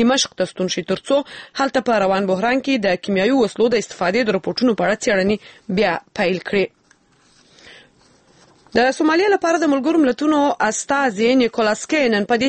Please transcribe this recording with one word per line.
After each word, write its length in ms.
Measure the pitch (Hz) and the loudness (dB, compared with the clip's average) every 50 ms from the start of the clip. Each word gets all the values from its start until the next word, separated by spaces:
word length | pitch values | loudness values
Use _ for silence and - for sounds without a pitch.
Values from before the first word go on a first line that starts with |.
دمشق 360 | 233 240 262 269 - - - - | 2 2 2 2 -2 -4 -4 -4
ته 60 | 185 180 | -6 -4
ستون 200 | - - 185 180 - | -4 -6 -6 -4 -4
شي، 80 | 202 170 - | -6 -4 -4
تر 120 | 190 - - - | -6 -4 -2 0
څو 100 | 269 285 277 - - - - - - - | 0 0 0 -2 -10 -20 -20 -12 -6 -4
هلته 200 | 277 269 - 262 - 247 | -2 -2 0 -2 0 0
په 100 | 226 208 196 | 0 2 2
روان 260 | 190 190 190 202 190 | 2 2 0 0 0
بحران 320 | 185 185 208 240 254 269 254 | 0 0 0 0 0 0 0
کې 220 | 277 269 240 196 196 | 0 -2 0 0 0
د 160 | 180 180 - | -2 -2 -2
کیمیاوي 320 | - 196 185 190 226 277 269 | -2 0 0 2 2 2 2
وسلو 260 | 226 196 - - 220 240 | 0 0 0 0 0 2
د 160 | 247 214 196 | 2 0 -2
استفادې 380 | - - - 185 175 190 240 254 | -4 -6 -4 -2 0 0 0 0
د 60 | 214 190 190 | 0 -2 -2
رپورټونو 340 | - 175 180 - 233 254 208 - | -2 -4 -4 0 0 0 2 2
په 40 | 180 180 | 0 -2
اړه 80 | 214 - - | -2 -2 0
څېړنې 340 | 240 208 190 185 196 214 202 - - - - _ - 185 196 | 0 0 2 2 0 0 -2 -6 -12 -20 -18 _ -4 -2 0
بیا 120 | 208 180 165 - - _ - | 0 0 0 -2 -6 _ -6
پیل 240 | - 202 175 190 170 - - | -2 -2 -2 -2 -4 -4 -4
کړي. 180 | - 202 190 - _ _ _ _ _ _ _ _ _ _ _ _ _ _ _ _ _ - - - - - - _ _ _ _ _ _ _ _ _ _ _ _ _ _ _ _ - - | -2 -2 -2 -2 _ _ _ _ _ _ _ _ _ _ _ _ _ _ _ _ _ -20 -20 -20 -20 -20 -20 _ _ _ _ _ _ _ _ _ _ _ _ _ _ _ _ -4 0
د 120 | 226 247 262 269 | 0 0 0 0
سومالیا 320 | - 320 311 320 349 392 415 | 0 0 0 2 2 2 2
لپاره 280 | 403 - - 330 339 330 | 0 0 0 0 0 0
د 100 | 330 302 | 0 0
ملګرو 280 | 277 277 240 311 339 330 294 | 0 0 0 0 2 2 2
ملتونو 340 | 247 247 - 285 311 311 294 285 285 - - - | 2 0 0 0 0 2 2 2 0 0 0 -2
استازي 640 | 214 220 - - - 277 277 277 254 190 196 226 233 262 269 | -2 -2 -4 -4 -4 -2 0 0 -2 -2 0 0 2 2 2
نیکولاس 400 | 240 220 - - 220 208 208 - - - | 2 0 0 0 0 0 -2 -2 -4 -2
کینن 340 | 311 311 269 240 220 202 202 - | -2 0 0 2 0 0 0 0
په 60 | 240 220 | 0 0
دې 80 | 254 | 2